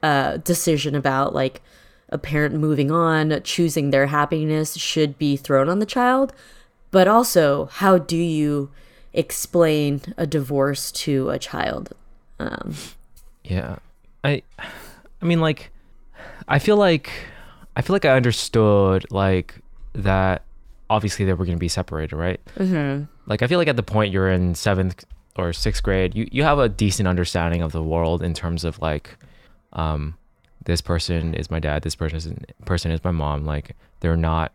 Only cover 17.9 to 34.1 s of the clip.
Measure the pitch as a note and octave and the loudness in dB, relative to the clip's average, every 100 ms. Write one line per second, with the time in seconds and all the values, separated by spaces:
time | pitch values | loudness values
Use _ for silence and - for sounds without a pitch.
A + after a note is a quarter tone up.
17.9 | G3 D#3 C3 B2 A2 - A#2 G#2+ G2+ G2 | 2 4 4 4 0 0 4 6 6 4
18.9 | F#2+ F2+ F#2+ G2 F#2 F2 - - - - | 2 0 0 2 2 -2 -14 -20 -18 -14
19.9 | - G2 F#2+ F#2+ F#2 - - - - - | -4 0 2 2 0 -6 -20 -20 -20 -2
20.9 | A2 G#2 - G2 F2+ F2+ E2+ E2+ - F2+ | 0 0 -2 0 0 0 -2 -2 -4 -6
21.9 | D#2+ D#2 D2+ F2 F2+ - - F#3+ F3 C#3+ | -6 -6 -4 -4 -4 -10 -4 -2 0 -2
22.9 | C#3 D3 - - G#2 B2+ F3 D#3+ B2 A2 | -4 -8 -14 -6 -2 0 2 2 0 0
23.9 | G#2+ G#2 F#2+ F#2+ F#2 F2+ E2+ - F#2+ F#2 | 0 2 2 2 2 0 0 0 2 0
24.9 | F2+ - - _ - F2 E2+ - G2+ - | -4 -14 -20 _ -6 -6 -2 -2 0 0
25.9 | F#2+ F#2 G#2 A2+ B2+ D3+ C#3+ A#2+ G2 G#2+ | 0 0 -2 -4 0 2 4 2 2 0
26.9 | - F#2+ F2+ F2 F2+ E2+ E2+ D#2+ D#2+ D#2+ | 2 0 0 0 0 0 0 -2 -4 -2
27.9 | E2 E2 E2+ F2 D#2+ E2+ E2+ E2+ - D#2+ | 0 0 0 -2 -4 -4 -4 -4 -4 -4
28.9 | D2+ - - - - _ - _ - D#2+ | -4 -8 -20 -20 -20 _ -20 _ -6 -4
29.9 | D2+ D2+ E2 _ _ _ _ - E2+ - | -2 -6 -10 _ _ _ _ -4 -4 -2
30.9 | E2+ - E2+ E2 D#2 D#2 E2 D2+ D2 D#2+ | -4 0 -2 -2 -4 -6 -4 -2 -4 -4
31.9 | - D#2+ D#2+ D#2+ D#2+ - - - F2 F2 | -6 -6 -6 -8 -12 -14 -18 -4 -2 0
32.9 | D#2+ F2+ E2+ D2 D2 D2+ D2 - - _ | -2 -2 -2 -2 -2 -4 -6 -8 -18 _
33.9 | _ E2+ | _ -2